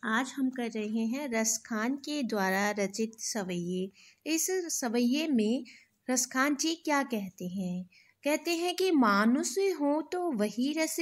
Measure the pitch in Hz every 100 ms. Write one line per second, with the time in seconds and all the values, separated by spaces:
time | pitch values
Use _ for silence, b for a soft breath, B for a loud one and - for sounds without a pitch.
0 | 240 220 269 - 262 254 233 233 214 220
1 | 226 247 285 226 220 - - 220 226 277
2 | 294 294 240 220 190 190 208 208 196 196
3 | 226 220 - 226 185 180 175 185 190 B
4 | B B - 320 349 370 339 - 247 233
5 | 240 269 320 262 214 254 B B B _
6 | - 254 254 262 277 285 302 330 - 285
7 | 277 220 196 - 180 185 180 180 180 b
8 | b b 277 302 294 339 349 349 370 320
9 | 233 202 220 254 339 - 392 330 285 302
10 | 311 359 349 240 208 208 262 302 320 -